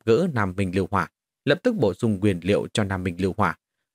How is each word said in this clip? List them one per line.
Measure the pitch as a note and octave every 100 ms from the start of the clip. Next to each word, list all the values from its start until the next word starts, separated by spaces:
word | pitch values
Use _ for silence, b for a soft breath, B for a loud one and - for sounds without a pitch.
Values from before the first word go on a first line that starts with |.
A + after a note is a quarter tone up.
| -
gỡ | A2+ F3+
Nam | B2 G2+ F#2
Minh | G2 F#2
Lưu | F2+
Hỏa, | G2 E2 _ _ _ -
lập | C#3+
tức | B3+ A3
bổ | A#2+
sung | - A#2+ G2
nguyên | G#2 F2+
liệu | F2+ F#2+ A1+
cho | -
Nam | G2+ F#2+
Minh | F#2 E2+
Lưu | F#2+ F2
Hỏa, | F#2+ D#2+ _ _ _